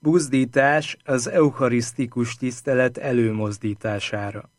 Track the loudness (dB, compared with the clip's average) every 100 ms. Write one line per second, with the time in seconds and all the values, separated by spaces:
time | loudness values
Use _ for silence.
0 | 4 2 2 0 2 2 4 2 -2 -12
1 | -2 -2 0 4 2 4 0 2 -2 -4
2 | -6 -2 -4 -4 -8 -6 -2 0 0 0
3 | -2 2 2 0 -4 -4 -6 -6 -4 -6
4 | -6 -6 -6 -10 -16